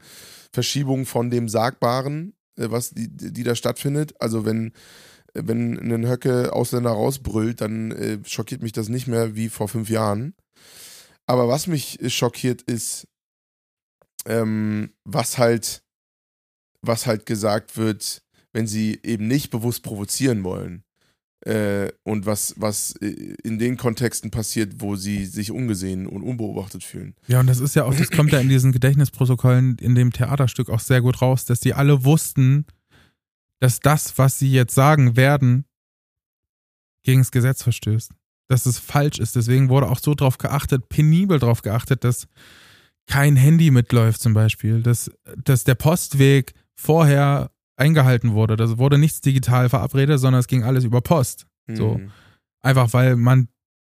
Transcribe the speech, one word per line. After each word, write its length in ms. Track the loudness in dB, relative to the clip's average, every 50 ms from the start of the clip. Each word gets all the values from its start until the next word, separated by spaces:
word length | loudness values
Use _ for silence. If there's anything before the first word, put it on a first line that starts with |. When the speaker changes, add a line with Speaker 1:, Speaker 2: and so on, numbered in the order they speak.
| -10 -16 -20 -20 -20 -20 -20 -20 -20 _ -6
Speaker 1:
Verschiebung 540 | -4 -4 -4 -4 -4 -2 -2 -2 -4 -4
von 240 | -4 -4 -4 -2 -2
dem 180 | -2 -4 -4 -2
Sagbaren, 880 | -2 -2 -2 -2 -2 _ -2 -2 0 -2 -4 -6 -8 -8 -10 -12 -16 _ _ _ _
äh, 140 | -10 -8 -6
was 200 | -4 -6 -6 -8
die, 180 | -10 -10 -12 -12
die 360 | -12 -14 -14 -12 -10 -6 -4
da 100 | -4 -4
stattfindet. 600 | -4 -4 -6 -6 -4 -6 -4 -4 -4 -4 -6 -6 -6
Also 240 | -6 -4 -4 -4 -2
wenn, 280 | -2 -4 -4 -6 -8 -12 _ -20 -20 -20 -20 -20 -20 _ _ _ _ -12
wenn 420 | -8 -6 -4 -2 -2 -2 -4 -4 -6 -6 -4 -4
ein 160 | -2 -2 -2
Höcke 440 | -4 -2 -2 -2 0 0 -2 -2 -2
Ausländer 380 | -2 -2 -2 -2 -2 -2 -2
rausbrüllt, 680 | -2 -2 -2 -2 -4 -4 -8 -6 -4 -2 -2 -4 -4 -6
dann, 300 | -8 -8 -6 -8 -8 -8
äh, 280 | -8 -8 -6 -6 -8 -8 -10
schockiert 380 | -10 -10 -10 -10 -10 -10 -10 -10
mich 80 | -10
das 180 | -8 -8 -6 -6
nicht 200 | -6 -6 -6 -4
mehr 260 | -2 -2 -2 -2 -4
wie 140 | -6 -8 -8
vor 200 | -6 -6 -8 -6
fünf 220 | -6 -6 -6 -4
Jahren. 440 | -2 -2 0 -2 -2 -4 -6 -10 -12 _ _ _ _ _ _ -20 -20 -20 -20 -20 -20 -20 -20 _ _ _ _
Aber 220 | -2 0 0 0 0
was 180 | 0 -2 -2
mich, 340 | -4 -4 -4 -6 -8 -10 -10
äh, 80 | -8 -6
schockiert 540 | -4 -2 -2 -4 -4 -4 -4 -4 -4 -4 _
ist, 460 | -6 -6 -6 -6 -8 -10 -12 -14 _ _ _ _ _ _ _ _ _ _ _ _ _ _ _ _ _ _ _ _ _ _ -16 -10
ähm, 640 | -6 -4 -2 -2 -2 -2 -4 -4 -4 -4 -6 -6 -8 -12 _ _
was 320 | -6 -4 -4 -4 -2 0
halt, 460 | 2 2 2 2 2 -2 -6 -10 -12 _ _ _ _ _ _ _ _ _ _ _ _ _ _ _ _ _ _ _ _ -4
was 240 | -4 -4 -2 -2
halt 200 | -2 -4 -4 -4
gesagt 500 | -6 -6 -4 -2 -2 -2 -2 -4 -8 -8
wird, 460 | -4 -4 -4 -4 -4 -8 -10 -12 -12 _ _ _ _ _ _ -8
wenn 140 | -6 -6 -4
sie 320 | -4 -4 -2 -4 -4 -6 -6
eben 240 | -6 -6 -4 -2
nicht 240 | -2 -2 -2 -2 -4
bewusst 320 | -6 -6 -4 -4 -6 -6 -8
provozieren 640 | -12 -10 -10 -8 -8 -6 -2 -2 -2 -2 -2 -4
wollen. 400 | -6 -8 -8 -10 -12 -14 -16 -20 _ _ _ _ _ _ _ _ _ _ _ -8
Äh, 460 | -4 -2 -2 -2 -2 -2 -4 -4 -6 -8 _ _
und 200 | -6 -6 -6 -4
was, 280 | -4 -4 -4 -6 -8 -8
was, 380 | -6 -6 -6 -4 -6 -8 -8 -8 -8 -8
äh, 320 | -8 -8 -10 -12 -16 -16 -12 -8
in 160 | -8 -4 -2
den 180 | -2 -2 -4
Kontexten 540 | -2 -4 -4 -2 -2 -2 -4 -4 -6 -8 -8
passiert, 440 | -6 -6 -6 -4 -4 -4 -4 -4 -6 -8
wo 180 | -8 -6 -6
sie 300 | -6 -4 -4 -4 -4 -6
sich 240 | -6 -8 -8 -8 -8
ungesehen 560 | -6 -6 -4 -4 -4 -4 -4 -6 -6 -6 -8
und 160 | -8 -10 -10 -8
unbeobachtet 640 | -8 -8 -6 -8 -8 -8 -10 -10 -12 -14 -16 -18
fühlen. 320 | -16 -14 -14 -14 -14 -16 _ _
Speaker 2:
Ja, 140 | -2 0 2
und 80 | 2 2
das 100 | 0 0
ist 160 | -2 -2 0
ja 100 | 0 0
auch, 100 | 0 0
das 160 | 0 -2 0
kommt 220 | 0 2 2 2 2
ja 60 | 2
in 100 | 2 2
diesen 240 | 2 2 2 2 2
Gedächtnisprotokollen 1040 | 2 2 2 4 2 2 0 0 -2 0 0 0 2 2 4 4 4 4 2 0 0
in 160 | 0 2 2
dem 180 | 4 2 2 0
Theaterstück 580 | -2 -2 -2 0 0 0 0 -2 -4 -4 -4
auch 100 | -4 -4
sehr 220 | 0 2 2 2 2
gut 180 | 2 0 2
raus, 240 | 2 2 2 0 0
dass 160 | -2 -2 0
die 140 | 0 0 0
alle 300 | 2 4 4 4 4 4
wussten, 600 | 4 4 4 2 0 0 2 4 4 4 2 0 -4 _ _ _ _ _ _ _ _ _ _ _ _ _ _ _ _ _ _
dass 200 | 0 0 0 2
das, 360 | 2 2 2 2 0 -2 0 2
was 200 | 2 2 2 2
sie 140 | 0 2 2
jetzt 220 | 2 2 2 2
sagen 420 | 4 4 6 6 6 4 4 4
werden, 480 | 4 4 4 4 4 4 4 2 2 0 -4 _ _ _ _ _ _ _ _ _ _ _ _ _ _ _ _ _ _ _ _ _ _ _ _ _ _ _
gegen 180 | 2 4 4
das 100 | 4 4
Gesetz 320 | 2 2 2 2 0 0 0
verstößt. 500 | -2 -2 -2 -2 -2 -2 -2 -4 -6 -12 _ _ _ _ _ _ -2
Dass 180 | 0 0 2
es 120 | 0 -2 -2
falsch 400 | -4 -4 -2 0 0 0 -2 -2
ist. 180 | -6 -4 -2
Deswegen 320 | -2 0 2 2 2 4 4
wurde 200 | 4 4 2 2
auch 120 | 0 -2
so 140 | 0 -2 0
drauf 240 | 2 2 0 0 0
geachtet, 500 | -2 -4 -2 -4 -2 -2 -2 -2 -2 -2
penibel 500 | 0 2 4 4 4 4 4 2 2 2
drauf 240 | 2 2 0 0 -2
geachtet, 420 | -4 -4 -4 -2 -2 -2 0 0
dass 220 | 0 -2 -2 -6 -12 _ _ -20 -20 -20 -20 -20 _ _ _ _ _ _ _ _
kein 300 | -4 0 2 4 4 6
Handy 340 | 6 6 6 6 6 6 6
mitläuft 500 | 6 4 4 4 2 4 4 4 2 2
zum 140 | 2 2 4
Beispiel, 480 | 4 4 2 2 0 -2 -2 0 0 2
dass, 280 | 0 0 0 -2 -8 -14 _ _ -18 -16 -6 0
dass 220 | 0 0 2 2
der 120 | 2 0
Postweg 760 | 2 2 2 2 2 0 -2 0 4 4 6 6 4 2 -2 -8 _ _ _ _
vorher 760 | -6 -2 2 2 4 4 4 4 4 4 2 2 0 -2 -6 -10 _ _ _ _
eingehalten 580 | 0 2 4 4 6 6 6 4 4 2 2 2
wurde. 220 | 2 2 2 2
Da 200 | 2 0 0 0
wurde 220 | 2 2 4 4 4
nichts 220 | 4 4 2 0
digital 480 | 0 0 0 2 2 2 2 2 4 2
verabredet, 520 | 2 0 0 0 0 0 2 2 2 2
sondern 200 | 2 2 2 2
es 60 | 2
ging 160 | 0 0 0 0
alles 220 | 0 0 0 2
über 160 | 2 0 0
Post. 460 | 2 2 2 2 2 0 -4 -10 -18 _ _ _ _ -10 -6
So. 260 | -2 -2 -2 -2 -2
Speaker 1:
Mhm. 140 | -6 -10 -16 -20 _ _ _ _ _ _ _ _
Speaker 2:
Einfach, 320 | -2 2 2 4 4 4 4
weil 240 | 4 4 4 4
man 320 | 4 4 4 4 4 4 2 _ _ _ _ _ _ _